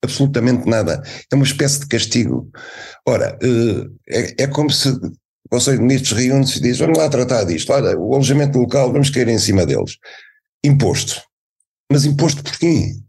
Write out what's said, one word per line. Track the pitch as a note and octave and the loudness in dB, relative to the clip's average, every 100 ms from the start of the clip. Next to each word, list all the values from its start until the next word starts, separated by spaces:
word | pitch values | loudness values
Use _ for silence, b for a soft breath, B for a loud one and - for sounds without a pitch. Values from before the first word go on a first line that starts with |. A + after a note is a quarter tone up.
Absolutamente | B2 - C#3 B2+ A#2 B2 A#2+ | -6 0 0 2 2 0 0
nada. | A2+ F2 D2+ B B B | 0 0 -4 B B B
É | C3+ | 0
uma | C#3 | 0
espécie | - C#3+ C#3+ | 0 -2 -2
de | - | -2
castigo. | A#2 - A#2 G#2 B1+ - B B B B B - | -4 -2 0 0 -2 -6 B B B B B -2
Ora, | A2+ A2+ G2 | 0 -2 -2
eh, | B2 A#2+ A#2 G2 - - - G2 A#2+ - | -2 2 0 -2 -6 -16 -6 -4 -4 -4
é, | |
é | C#3 | -4
como | C#3+ D3 | 0 0
se | - C#3 - F2+ - _ _ - | 0 0 -2 -6 -12 _ _ -4
o | |
Conselho | A#2+ A#2+ C3 | -2 2 2
de | |
Ministros | A#2 C3 - G#2+ | 4 2 0 0
reúne-se | B2+ C3+ C3+ - | 2 2 2 0
e | |
diz, | B2 B2+ | 0 0
"Vamos | D#3+ D#3+ | 2 2
lá | D#3 | 2
tratar | A#2+ B2 B2 | 0 0 0
disto. | G2+ E2 - | 0 -2 0
Olha, | C#3 F#2+ E2 | 0 2 0
o | F#2+ | 0
alojamento | C3+ C3 C#3 C#3+ C3+ | 2 2 2 2 2
local, | B2 C#3 B2+ | 0 2 2
vamos | C#3 C#3+ | 2 2
cair | C#3 A#2 | 2 0
em | A2+ | 0
cima | - F#2+ D#2+ | 2 2 2
deles." | B1 G1+ - B B B B B _ | 0 -4 -8 B B B B B _
Imposto. | D3 C#3+ G2+ C#3+ - - - _ _ _ _ _ _ | 2 2 2 0 -4 -10 -12 _ _ _ _ _ _
Mas | C#3+ D3 | 2 2
imposto | C#3+ D#3 C#3+ | 2 0 -2
porquê? | - - E3+ D#3 - - | -8 -2 2 2 0 -6